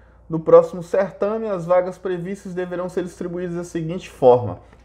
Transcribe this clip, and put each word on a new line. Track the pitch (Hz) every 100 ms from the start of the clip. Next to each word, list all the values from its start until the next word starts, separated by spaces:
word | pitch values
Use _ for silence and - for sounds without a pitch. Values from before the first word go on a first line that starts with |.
| - _ -
No | 160
próximo | 160 165 170 185
certame, | 170 190 196 - 202 220 220
as | 190 165
vagas | 180 180 180
previstas | 190 180 175 196 196
deverão | 175 180 175 180
ser | 180
distribuídas | 175 - 180 170 180 170
da |
seguinte | 170 180 160 180 -
forma. | - 131 123 107 82 - -